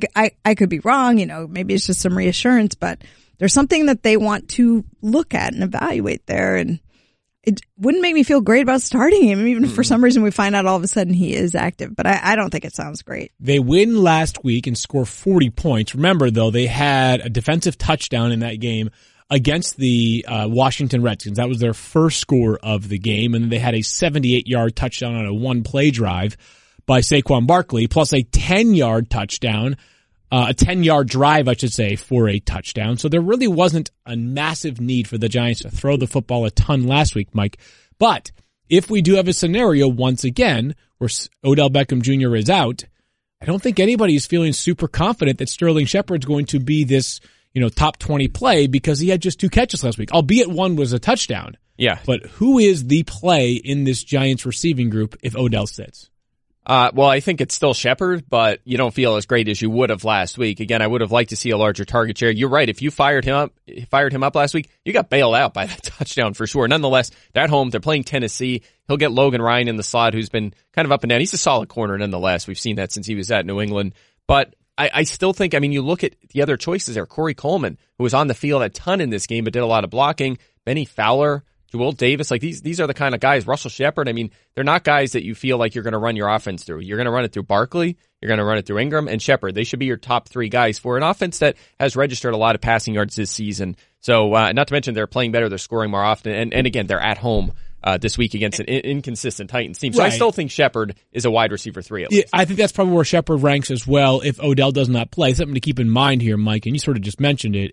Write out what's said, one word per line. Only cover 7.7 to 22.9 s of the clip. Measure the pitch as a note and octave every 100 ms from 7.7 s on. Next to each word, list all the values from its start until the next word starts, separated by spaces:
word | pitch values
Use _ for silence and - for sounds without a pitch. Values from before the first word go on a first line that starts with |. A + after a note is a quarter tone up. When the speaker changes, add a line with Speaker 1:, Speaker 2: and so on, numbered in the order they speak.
| -
Speaker 1:
wouldn't | A3 F4
make | F4
me | D#4+
feel | C4+ C#4+
great | G#3 A#3
about | B3+ C4
starting | - B3+ D4 G4+
him, | B3 G3 A3+
even | A#3
if | C4+
for | -
Speaker 2:
Mm-hmm. | B3
Speaker 1:
some | A3+
reason | B3 B3+
we | G#3+
find | G3 G3+
out | G3+ F#3+
all | F#3
of |
a | F#3+
sudden | A3 F3+
he | F3+ F3+
is | - F3
active. | E3+ F3 - - G#3+
But | F3+
I, | G3
I | F3+ A3
don't | G3
think | D#3+ D3+
it |
sounds | - D3+ D3+
great. | - - - -
Speaker 3:
They | B2 C#3+
win | B2+ E3+ A3 A3
last | F#3 D#3+ D#3+ -
week | C3 A#2+ B2
and | A#2
score | - C#3 B2
forty | - F#3+ F#3 B2+
points. | - D#3+ A2+ G#2+
Remember, | B2 E3+ F#3 B2+
though, | A2+ A2+
they | A#2 B2
had | A2+ D3 C3+ C3 B2+
a | A#2
defensive | A2 - - - -
touchdown | - D#3 - A#2+ A#2
in | A#2
that | A#2 A2
game | A#2+ A2+ A2 - _ _ -
against | C#3+ B2 D#3+ F3 -
the, | C3 A#2+ A#2 A2+ -
uh, | A#2 G#2+
Washington | A#2 C3 - C3+ B2+
Redskins. | A#2+ G#2 G#2 G#2
That | B2
was | B2
their | A#2+
first | G#2+ - D#3+ D#3+ -
score | - C3 A2+ G#2+
of | A2 G#2 G2+